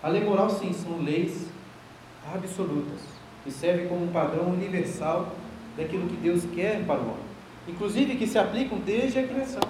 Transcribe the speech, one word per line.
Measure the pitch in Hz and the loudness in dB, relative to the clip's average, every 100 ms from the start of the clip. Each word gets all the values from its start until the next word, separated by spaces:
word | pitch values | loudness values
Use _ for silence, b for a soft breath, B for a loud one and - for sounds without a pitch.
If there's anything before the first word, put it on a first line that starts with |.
A | 156 | 2
lei | 190 | 2
moral, | 208 190 214 | 4 4 4
sim, | 196 185 | 2 -2
são | 165 175 170 | -2 -4 -2
leis | 147 160 180 - - - - - - - - - 147 | 0 2 0 -2 -8 -12 -16 -18 -20 -20 -20 -16 -8
absolutas, | 185 185 - 170 147 - - - - - - | -6 -6 -4 -2 0 -2 -8 -12 -16 -18 -12
que | 139 | -10
servem | 131 170 175 175 | -2 2 2 2
como | 175 | 0
um | 170 | 2
padrão | 170 151 - 180 | 2 2 2 2
universal | 185 190 185 - - 156 170 175 - - - - - | 2 0 0 -2 -2 0 0 -2 -6 -10 -12 -12 -6
daquilo | 160 185 175 | -2 0 -2
que | - | 0
Deus | 170 175 170 | 2 2 2
quer | 170 196 214 - | 0 0 2 2
para | 139 | 0
o | |
homem. | 117 113 - - - - - | 0 -4 -10 -14 -16 -14 -10
Inclusive | 175 208 220 269 254 | -2 0 4 4 4
que | 220 | 4
se | 220 | 4
aplicam | 190 226 269 202 | 4 2 0 0
desde | 180 220 262 254 | 2 2 4 2
a | 254 | 2
criação. | 269 269 - | 0 -2 0